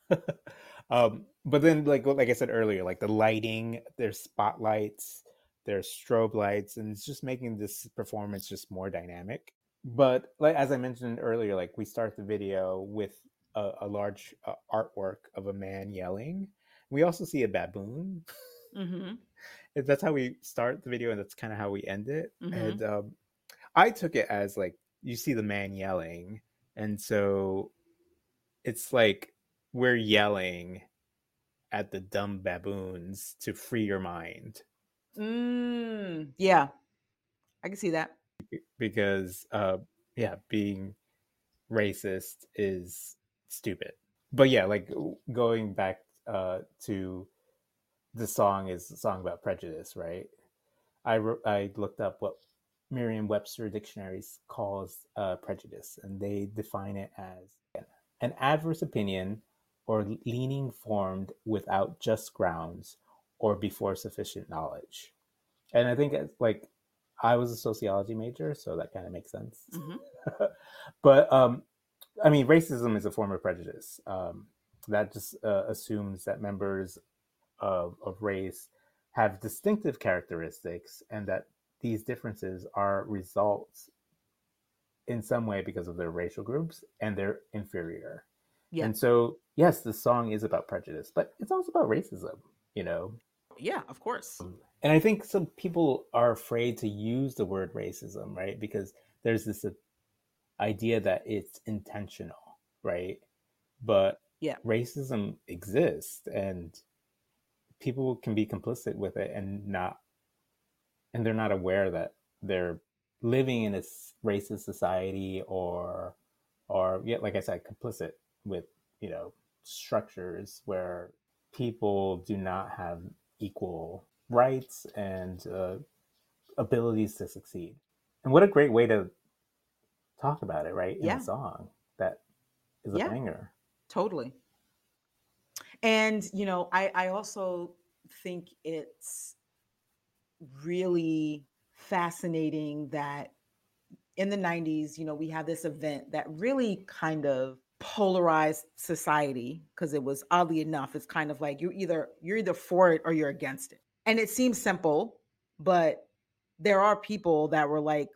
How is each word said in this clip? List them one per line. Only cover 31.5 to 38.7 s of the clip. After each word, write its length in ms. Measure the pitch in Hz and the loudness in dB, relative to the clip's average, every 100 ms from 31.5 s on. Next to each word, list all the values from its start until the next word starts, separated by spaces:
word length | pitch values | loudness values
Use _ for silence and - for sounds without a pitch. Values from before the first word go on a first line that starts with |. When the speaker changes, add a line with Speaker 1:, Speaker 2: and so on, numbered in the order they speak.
| _ _ | _ _
Speaker 1:
at 200 | 104 101 | -6 -4
the 80 | 95 | -8
dumb 380 | 95 98 101 98 | -4 -2 -2 -4
baboons 960 | 95 87 98 98 92 90 87 98 - - | -4 -4 -6 -6 -8 -10 -10 -12 -14 -8
to 120 | - | -8
free 320 | 101 - 120 104 | -8 -4 0 0
your 140 | 95 | 0
mind. 600 | 92 87 85 - 117 - - _ _ _ _ 208 | -2 -6 -10 -12 -16 -18 -20 _ _ _ _ -8
Speaker 2:
Mm, 1160 | 214 240 240 247 240 240 226 214 190 160 147 - | -4 -2 -2 -2 -2 -4 -4 -6 -6 -6 -8 2
yeah. 320 | 190 175 139 - _ _ _ _ _ _ _ _ | 6 6 4 -2 _ _ _ _ _ _ _ _
I 40 | 180 | -12
can 80 | 202 | -4
see 140 | 185 | -2
that. 260 | 160 156 - _ - - | 0 -2 -10 _ -20 -12
Speaker 1:
Be-, 100 | - - | -14 -12